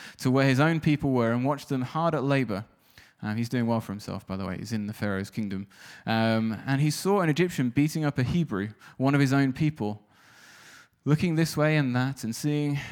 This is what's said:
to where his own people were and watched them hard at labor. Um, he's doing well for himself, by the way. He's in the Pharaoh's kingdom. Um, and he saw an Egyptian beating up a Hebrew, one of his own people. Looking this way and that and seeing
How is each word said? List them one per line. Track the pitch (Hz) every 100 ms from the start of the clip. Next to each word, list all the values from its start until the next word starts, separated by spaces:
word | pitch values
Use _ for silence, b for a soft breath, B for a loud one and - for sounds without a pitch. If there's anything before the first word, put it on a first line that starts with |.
| B B
to | 127
where | 135 135
his | 127
own | 156 165
people | 156 147 139
were | 127 113
and | 120
watched | 131 139 -
them | 135
hard | 120 156 165
at | 151
labor. | 139 139 113 98 110 _ B B B B
Um, | 107 107
he's | 117
doing | 127 117
well | 113
for | 110
himself, | 101 98 95 -
by | 95
the | 92
way. | 90
He's | 110
in | 110 104
the |
Pharaoh's | 104 104 95 98
kingdom. | - 104 98 101 B B B -
Um, | 110 113 110 110 107 131
and | 135
he | 151
saw | 147 185 202
an | 165
Egyptian | 147 180 175 127
beating | 143 151 160
up | 147 -
a |
Hebrew, | 123 175 160 98 104 - B B
one | 135
of | 143
his | 135
own | 139 135
people. | 131 156 156 104 107 _ B B B B B B B B _
Looking | 139 151 180 160
this | 160 156
way | 151 156
and | 135 123
that | 131 131
and | 110 113
seeing | 147 147 147 143 B